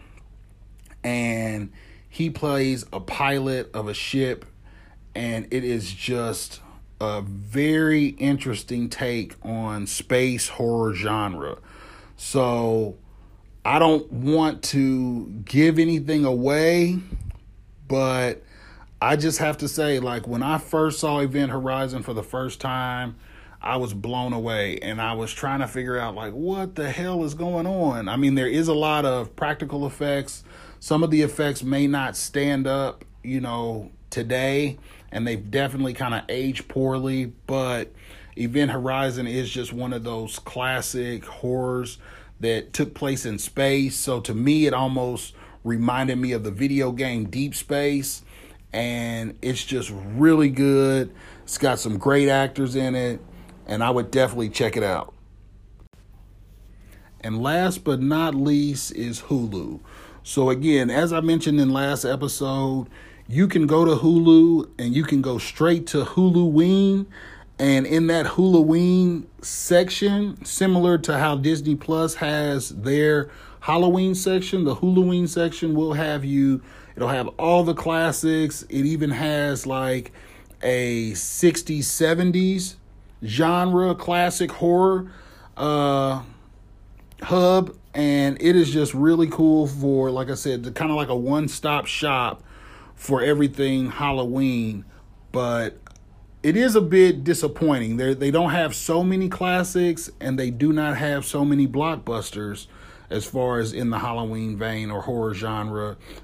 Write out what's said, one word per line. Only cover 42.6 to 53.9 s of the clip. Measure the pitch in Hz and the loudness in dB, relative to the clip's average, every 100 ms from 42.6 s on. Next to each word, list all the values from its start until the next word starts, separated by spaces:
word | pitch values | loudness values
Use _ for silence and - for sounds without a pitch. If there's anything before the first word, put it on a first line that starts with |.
| - | -4
took | - 147 | -4 -4
place | - 143 135 117 | -4 -4 -4 -4
in | 104 | -6
space. | - - 135 139 135 - | -6 0 2 2 0 -2
So | - 123 | -4 -4
to | 110 | -4
me, | 110 135 156 151 | 0 2 4 4
it | |
almost | 131 131 127 127 117 - - - - | 2 0 0 -2 -6 -10 -18 -20 -10
reminded | 113 113 117 127 131 123 | -4 0 0 0 0 -2
me | 127 | -2
of | 117 | -4
the | 107 | -4
video | 95 139 139 131 | -2 0 0 -2
game | 123 131 120 101 | -2 -4 -4 -4
Deep | 127 143 | -4 -4
Space, | - - 143 143 143 139 - - - - - - | -6 -4 -2 0 -2 -4 -10 -14 -20 -20 -20 -10
and | 110 120 120 117 117 113 - | -6 -6 -6 -6 -6 -8 -6
it's | 127 127 - | -6 -6 -6
just | 131 104 98 98 113 | -6 -6 -10 -8 4
really | 160 156 143 | 6 6 4
good. | 131 139 139 135 135 127 - - - | 4 4 4 4 2 -2 -8 -20 -20
It's | - - | -12 -2
got | 139 120 | 0 0
some | 113 101 | -2 -2
great | 139 139 139 | 2 4 6
actors | 135 135 139 131 131 | 4 2 -2 -2 -2
in | 131 127 | -2 -2
it, | 123 117 - - - - - | -2 -6 -10 -20 -20 -18 -8
and | 107 | -2
I | |
would | 117 | 0